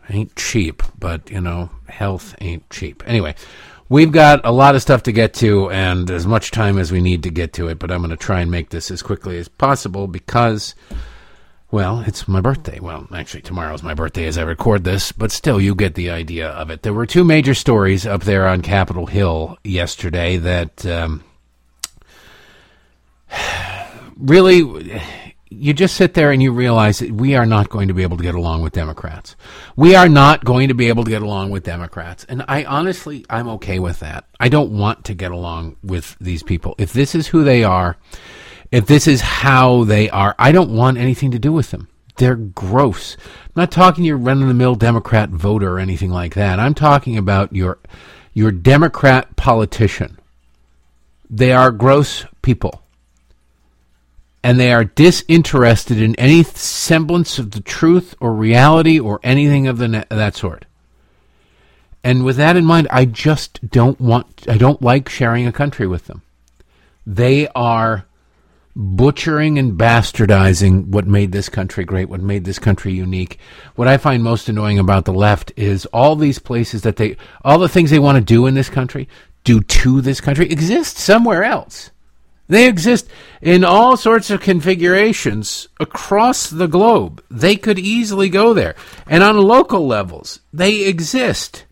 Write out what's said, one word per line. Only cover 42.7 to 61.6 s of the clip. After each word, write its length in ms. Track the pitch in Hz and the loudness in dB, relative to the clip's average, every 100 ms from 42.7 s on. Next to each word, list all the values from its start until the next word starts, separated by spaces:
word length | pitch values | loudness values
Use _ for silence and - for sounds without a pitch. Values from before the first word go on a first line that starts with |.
| 120 131 92 - - - - - | 2 2 0 -12 -18 -20 -20 -12
I'm 60 | - | -4
not 160 | 170 | -2
talking 320 | - 185 175 | 4 4 4
your 140 | 170 143 | -2 -2
run-of-the-mill 580 | 123 135 135 120 127 120 | 0 0 2 2 2 2
Democrat 540 | 117 120 - 110 107 | 2 0 0 0 0
voter 440 | 90 98 107 98 | -4 -2 -2 -2
or 60 | 90 | -4
anything 300 | 95 87 95 | -4 -4 -4
like 240 | 90 87 98 | -4 -6 -2
that. 240 | 101 92 | -2 0
I'm 140 | 123 | -2
talking 440 | 151 151 143 127 110 | 0 2 2 0 -4
about 380 | 98 98 101 95 | 0 0 0 -2
your, 240 | 90 - - - - - _ | -4 -4 -14 -20 -20 -20 _
your 180 | - 107 | 0 0
Democrat 840 | 92 87 143 160 - 139 127 - - | 2 4 4 2 2 2 2 0 -4
politician. 840 | - 117 107 - 107 - - - _ _ _ _ _ _ _ _ _ _ _ | 0 0 0 0 -2 -2 -12 -12 _ _ _ _ _ _ _ _ _ _ _
They 240 | 107 127 | 0 2
are 180 | 127 127 | 4 4
gross 540 | 110 127 139 143 - - _ | 2 2 4 2 -6 -16 _
people. 420 | - 120 95 - _ _ _ _ _ _ _ _ _ _ _ _ _ _ _ _ | -2 -2 -4 -10 _ _ _ _ _ _ _ _ _ _ _ _ _ _ _ _
And 160 | 123 123 | 0 2
they 140 | 123 | 4
are 100 | 120 | 2
disinterested 1160 | 110 - 165 175 - 165 160 143 120 110 - 110 | 0 4 4 4 2 2 2 2 4 4 0 0
in 140 | 110 113 | 0 2
any 280 | 131 165 | 4 6
semblance 960 | 160 - - - - 160 156 175 170 - | 4 0 -10 -8 -2 0 0 -2 -2 -6
of 120 | 113 | -8
the 100 | 104 | -10
truth 540 | - - 156 180 175 - | -12 -2 2 2 0 -6
or 140 | 120 | -4
reality 640 | 110 110 117 139 160 160 160 | -2 2 4 6 4 4 2
or 200 | 110 104 | 0 -6
anything 440 | 123 135 147 143 135 | 0 2 2 2 0
of 100 | 120 | -2
the 100 | 120 | -2
ne-, 160 | 110 - | -4 -4
that 260 | 110 104 - | -4 -4 -4
sort. 300 | 98 80 - _ _ _ _ _ _ _ _ _ | -10 -10 -20 _ _ _ _ _ _ _ _ _